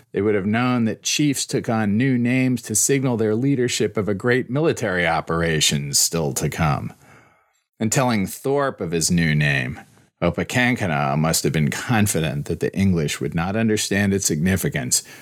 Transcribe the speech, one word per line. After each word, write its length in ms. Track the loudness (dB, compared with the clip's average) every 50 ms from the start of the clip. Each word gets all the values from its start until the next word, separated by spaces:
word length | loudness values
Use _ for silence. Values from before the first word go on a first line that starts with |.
| _ _ -4
they 80 | 0
would 140 | 0 2 2
have 100 | 0 0
known 400 | 0 0 2 2 2 2 2 0
that 180 | 0 -2 -2 -4
chiefs 420 | -4 0 2 2 2 2 0 -4
took 220 | -4 -4 -4 -2 0
on 280 | 0 0 2 2 2 2
new 200 | 2 2 2 2
names 440 | 2 2 2 2 2 2 0 -2 -4
to 120 | -2 -2
signal 420 | 0 2 2 2 2 2 0 0 2
their 180 | 2 0 2
leadership 600 | 2 2 0 2 2 0 0 0 0 -2 0 0 -2
of 100 | -2 -2
a 60 | -2
great 360 | -2 0 2 2 2 0 -2
military 560 | -2 0 0 0 0 0 -2 -2 0 0 2
operation 880 | 2 0 0 -2 -2 -2 0 0 0 0 2 2 0 0 -2 -4 -2 0
still 400 | 0 0 0 0 -2 -2 -2 -2
to 160 | -2 -4 -4
come. 440 | -2 0 0 0 0 -2 -4 -8 -12 _ -20 -20 -20 -20 -20 _ _ _ _ _ _ _ _ _ _ -4
And 120 | -4 0
telling 340 | 0 2 2 2 2 0 -2
Thorpe 540 | -2 -6 -6 -2 -2 0 0 0 -2 -2 -4
of 120 | -6 -2
his 200 | -2 0 0 2
new 240 | 2 2 2 2 2
name, 440 | 2 2 2 2 0 -2 -4 -6 -10 -14 _ _ -20 -20 _ _ -2
Opechancanough 960 | -2 0 0 0 -4 -2 0 0 2 2 0 0 -2 -2 0 0 0 0 0 0
must 260 | 0 0 0 0 0
have 100 | 0 0
been 160 | 2 0 0
confident 760 | -2 -4 -4 -2 0 2 2 2 0 -2 -2 -2 -4 -6 -4
that 140 | -6 -4 -2
the 160 | -2 -4 0
English 440 | 2 2 2 2 2 0 -2 -2 -4
would 160 | -6 -4 -2
not 200 | -2 -4 -2 -2
understand 580 | 0 0 2 0 0 0 0 0 0 2 2 2
its 120 | 0 0
significance, 800 | -2 -2 0 2 2 2 2 0 -2 -4 -4 -4 -2 -2 -2 -2 -4 -20 -20